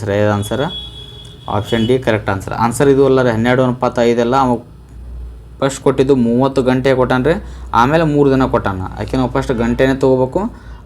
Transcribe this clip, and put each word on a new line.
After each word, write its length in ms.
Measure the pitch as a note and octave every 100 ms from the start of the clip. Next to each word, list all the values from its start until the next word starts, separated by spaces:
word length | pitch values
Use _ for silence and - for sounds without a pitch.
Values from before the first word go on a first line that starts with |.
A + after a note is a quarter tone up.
ಸರಿಯಾದ 260 | G2+ G2+ G#2 G#2
ಆನ್ಸರ್ 260 | G2+ A#2 D#3 F#3+ - - - - - - - G#2
ಆಪ್ಷನ್ 280 | G#2 A#2 A2+
ಡಿ 60 | B2+ B2
ಕರೆಕ್ಟ್ 240 | G#2+ -
ಆನ್ಸರ್. 220 | G2 - G#2+
ಆನ್ಸರ್ 240 | A#2 B2 C#3+
ಇದು 80 | C3+ C#3
ಅಲ್ಲ 120 | C3 B2+
ರೀ, 40 | A2
ಹನ್ನೆರಡು 260 | A#2+ B2+ B2+
ಅನುಪಾತ 320 | B2 B2 B2 A#2
ಐದಲ್ಲ, 260 | A#2 A#2+ C3+ C3
ಅವ 100 | A#2 - - - - - - - - - -
ಫಸ್ಟ್ 200 | C3+ C#3
ಕೊಟ್ಟಿದ್ದು 300 | C#3 C3 C3+ C3+ A#2
ಮೂವತ್ತು 340 | A#2+ C3+ C3+ B2
ಗಂಟೆ 200 | B2+ C3 B2+
ಕೊಟ್ಟಾನ್ರಿ, 340 | B2 B2+ C3+ G#3 - - - A#2
ಆಮೇಲೆ 220 | B2 D#3+ D#3+
ಮೂರು 140 | D3 C#3+
ದಿನ 120 | C3+ C3
ಕೊಟ್ಟಾನ. 340 | A#2 G#2+ F#2+ F#2 -
ಯಾಕೆ 160 | A2+ C3+
ನಾವು 100 | B2+ C3+
ಫಸ್ಟ್ 160 | C3 A#2
ಗಂಟೆನೇ 320 | A#2 A#2+ C3+ C3+
ತೊಗೋಬೇಕು, 380 | C3+ C3 B2+ F3 A3+ - - -